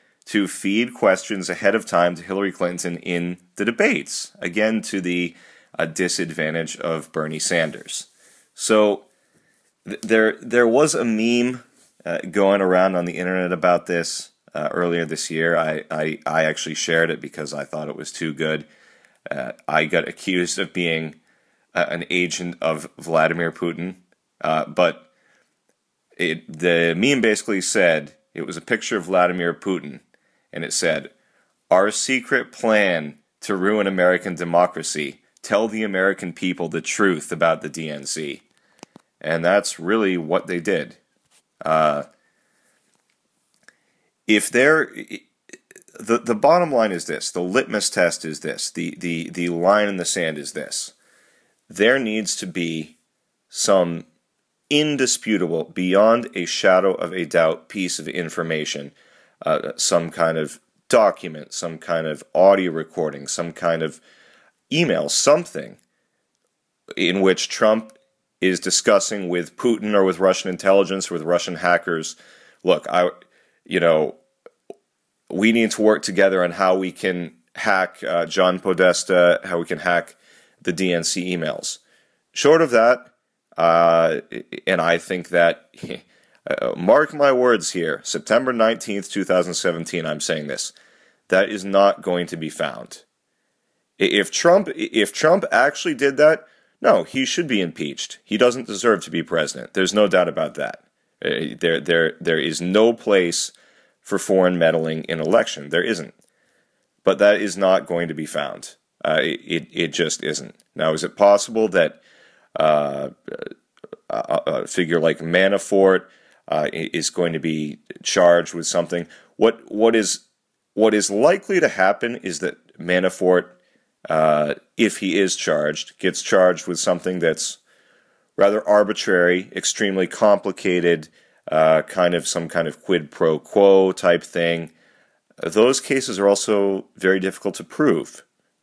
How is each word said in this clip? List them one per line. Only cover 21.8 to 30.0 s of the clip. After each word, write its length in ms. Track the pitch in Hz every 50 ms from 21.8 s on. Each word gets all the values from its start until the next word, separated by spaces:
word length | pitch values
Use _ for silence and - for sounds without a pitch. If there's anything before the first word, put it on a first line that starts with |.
| 87 -
an 140 | - 85 80 -
agent 480 | 85 90 90 87 80 - 90 87 87 -
of 280 | - - 80 78 78 - - -
Vladimir 540 | 71 80 82 80 80 80 82 85 85 82
Putin, 440 | 82 - 92 87 82 80 85 92 92 - _ _ _ _ _ _ _ _
uh, 240 | - 78 80 78 -
but 480 | - 76 92 90 85 80 - _ _ _ _ _ _ _ _ _ _ _ _ _ _ _ _ _ _ _ _ _ _ _ -
it, 340 | 87 82 80 85 - -
the 440 | 80 78 85 90 85 82 85 85 82 85
meme 240 | 104 139 143 131
basically 400 | 113 113 107 - - - 104 95
said, 540 | 87 - - 107 92 87 82 78 73 71 - _ _ _ _
it 120 | - 78
was 120 | 69 87 82
a 40 |
picture 360 | - - 120 113 - - 120 104
of 80 | 85
Vladimir 480 | 87 95 90 87 90 90 90 85 85 80
Putin, 460 | - - 98 95 85 73 73 65 60